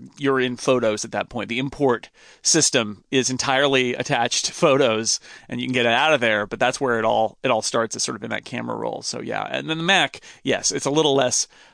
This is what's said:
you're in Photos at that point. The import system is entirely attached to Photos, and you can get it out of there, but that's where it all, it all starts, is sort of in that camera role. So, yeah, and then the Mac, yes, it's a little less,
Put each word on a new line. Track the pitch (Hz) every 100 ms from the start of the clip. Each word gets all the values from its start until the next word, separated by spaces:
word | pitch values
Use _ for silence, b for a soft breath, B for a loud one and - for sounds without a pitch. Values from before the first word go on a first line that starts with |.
| 127 -
you're | 139 135
in | 127 120
Photos | - 127 110 107
at | 117
that | 107 -
point. | 120 101
The | 117
import | 135 - 139 120 - b b b
system | - 160 - 135 107 104 _
is | 135 123
entirely | 131 - 131 143 135 123 -
attached | 139 131 120 - -
to |
Photos, | - 160 135 131 110 113 - B B -
and | 123
you | 127
can |
get | 127 120
it |
out | 117 156
of | 147
there, | 117 107 104
but | 113
that's | 127 -
where | 135 117
it |
all, | 110 113 110 -
it | 135
all | 113
starts, | - 120 113
is | 117
sort | - 113
of |
in | 117
that | 107 -
camera | 120 117 113
role. | 58 -
So, | - 117
yeah, | 113 110
and | - 135 143
then | 160
the |
Mac, | 165 190 143 - B B
yes, | 135 104 -
it's | 139 139
a |
little | 147 156 139
less, | 127 - - b b